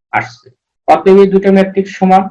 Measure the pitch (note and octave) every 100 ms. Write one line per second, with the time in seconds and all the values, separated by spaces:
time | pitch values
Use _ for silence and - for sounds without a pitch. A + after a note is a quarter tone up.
0 | _ A2+ - - _ _ _ _ - E3
1 | G3 G3 G3 F#3+ G3 G3 F#3+ G3 G3 -
2 | F#3+ F#3+ F#3+